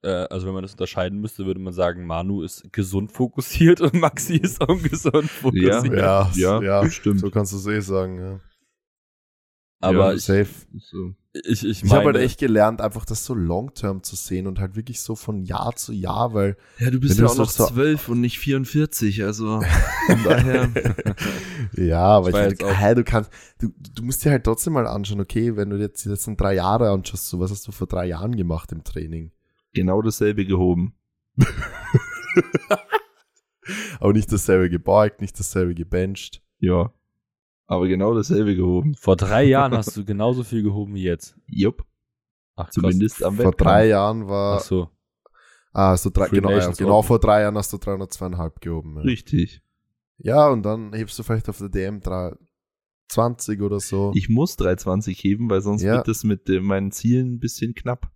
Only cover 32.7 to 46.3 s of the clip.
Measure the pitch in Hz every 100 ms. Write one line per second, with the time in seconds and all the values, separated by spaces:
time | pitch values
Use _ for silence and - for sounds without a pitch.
32.7 | 196 - 415 - _ _ _ _ _ -
33.7 | 101 - 147 101 107 104 104 - 92 92
34.7 | 87 - 98 107 - 101 - 95 95 90
35.7 | 85 82 90 95 98 - - _ _ 90
36.7 | 87 113 _ _ _ _ _ _ _ _
37.7 | 92 90 92 101 117 104 104 107 92 90
38.7 | 90 147 143 - 92 98 107 139 131 139
39.7 | 117 107 - 98 101 113 123 117 117 104
40.7 | 101 101 101 92 85 - _ - - 107
41.7 | - - _ _ _ _ _ _ - -
42.7 | - 90 92 110 - 90 101 120 - 87
43.7 | 101 110 104 101 113 101 101 101 101 -
44.7 | 92 85 _ _ _ _ _ _ _ _
45.7 | - 95 90 101 - 95